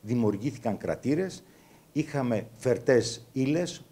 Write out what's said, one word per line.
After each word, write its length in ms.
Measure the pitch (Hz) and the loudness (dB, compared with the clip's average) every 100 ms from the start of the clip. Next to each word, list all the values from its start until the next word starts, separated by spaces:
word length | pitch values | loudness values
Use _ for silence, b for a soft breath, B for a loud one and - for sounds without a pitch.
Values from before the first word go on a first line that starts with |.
Δημιουργήθηκαν 760 | 107 123 110 101 131 - 117 101 | -2 2 2 2 -4 -4 -4 -4
κρατήρες, 640 | - 82 120 151 190 170 - B B B B | -4 -4 0 0 -2 -8 -18 B B B B
είχαμε 540 | 143 151 147 123 110 - - | -4 -2 -2 0 0 -2 -4
φερτές 720 | 127 120 - 127 113 - - | 0 0 6 4 4 -6 -8
ύλες 520 | - 131 156 175 - - | -2 0 0 -2 -6 -16